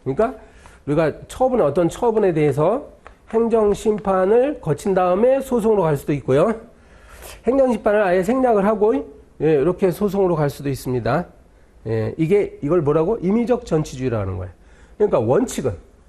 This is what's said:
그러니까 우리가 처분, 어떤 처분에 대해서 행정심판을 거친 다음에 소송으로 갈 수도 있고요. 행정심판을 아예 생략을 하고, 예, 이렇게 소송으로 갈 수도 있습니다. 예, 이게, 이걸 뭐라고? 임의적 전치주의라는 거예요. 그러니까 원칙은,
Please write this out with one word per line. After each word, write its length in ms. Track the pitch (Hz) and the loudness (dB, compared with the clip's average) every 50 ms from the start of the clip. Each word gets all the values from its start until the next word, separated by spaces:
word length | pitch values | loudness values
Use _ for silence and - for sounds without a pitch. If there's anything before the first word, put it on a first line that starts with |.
그러니까 320 | - 131 135 151 214 247 254 - - - - - - - - - - | -8 -6 -2 -2 -2 -2 -2 -8 -20 -20 -20 -20 -20 -20 -20 -14 -6
우리가 400 | 143 147 156 160 147 - - - - | -4 -2 0 0 0 -2 -6 -12 -12
처분, 320 | - - 254 254 254 226 | -4 -2 -2 0 2 2
어떤 280 | 170 143 131 185 175 165 | 2 2 2 2 0 0
처분에 440 | - - - 240 220 220 208 190 | 0 -2 -2 0 0 2 2 2
대해서 560 | 165 156 151 147 131 139 151 180 220 277 294 - - - - - - _ _ - | 2 2 0 0 2 2 0 0 0 -2 -4 -10 -20 -20 -20 -20 -20 _ _ -4
행정심판을 1300 | - 226 233 226 226 226 214 208 202 - - 226 214 208 - 196 190 185 185 190 220 240 254 294 302 - | 0 0 0 2 2 2 2 2 0 0 0 -2 -2 -2 0 -2 0 2 2 4 4 4 2 0 -2 -4
거친 340 | - 160 143 - - 208 190 | -4 -4 -4 -2 -2 0 0
다음에 460 | 185 185 180 180 190 226 254 269 269 | 2 2 2 2 2 4 4 2 2
소송으로 420 | 262 - 247 240 185 226 220 202 | 0 -2 -2 0 2 2 2 2
갈 140 | 175 160 147 | 2 0 0
수도 160 | 135 - - | -2 -2 -4
있고요. 480 | 151 139 - - 127 143 170 226 214 - - - - _ - - - - - - - - - - - - - | -4 -4 0 0 2 2 2 2 0 -4 -8 -20 -20 _ -20 -20 -20 -20 -20 -20 -20 -20 -20 -20 -16 -8 -4
행정심판을 580 | 226 254 277 262 254 233 208 - 220 208 214 | 0 2 2 2 2 2 0 0 0 2 2
아예 200 | 214 180 175 190 | 2 2 2 2
생략을 440 | 180 196 247 262 254 247 226 202 190 | 2 2 0 2 2 2 2 2 2
하고, 260 | 208 226 202 208 220 247 277 285 - - - - - - - | 2 2 2 2 0 0 0 -4 -8 -16 -20 -20 -20 -8 -2
예, 140 | 143 156 160 | 0 2 2
이렇게 360 | 139 131 175 180 - 196 185 | 2 2 0 0 0 0 -2
소송으로 460 | 160 - 208 208 175 202 196 180 175 | 0 0 -2 -2 0 0 0 2 2
갈 120 | 151 151 143 | 0 0 -2
수도 200 | 143 - 143 143 | -2 -4 -6 -6
있습니다. 580 | 135 120 - 131 127 123 107 117 127 165 175 - - - - _ _ - - _ _ - - 113 | -6 -6 -4 -4 -4 -2 -2 0 -2 -2 -2 -6 -12 -20 -20 _ _ -20 -20 _ _ -14 -8 -4
예, 260 | 113 113 107 110 - | -4 -2 -2 -4 -2
이게, 400 | - 160 156 196 208 180 - - - | -2 0 2 2 2 2 0 -4 -6
이걸 200 | - 143 165 180 | -2 0 0 0
뭐라고? 360 | 156 139 147 160 160 180 226 - | 2 2 2 2 2 0 -2 -2
임의적 460 | 156 180 202 233 240 208 247 220 - | -2 0 0 0 0 0 -2 -2 -2
전치주의라는 680 | - 175 156 151 - - 127 131 127 113 107 98 95 95 | -2 -2 -2 -2 -4 -8 -6 -4 -4 -2 -2 -4 -4 -6
거예요. 160 | 92 92 92 - - - - - - - - - | -8 -10 -12 -16 -20 -20 -20 -20 -20 -20 -12 -4
그러니까 220 | - 208 202 196 147 | -2 -2 0 2 0
원칙은, 540 | 117 107 135 196 247 226 - - 151 120 92 - - - _ _ _ | 2 2 2 2 0 -2 -4 -6 -6 -6 -6 -8 -14 -20 _ _ _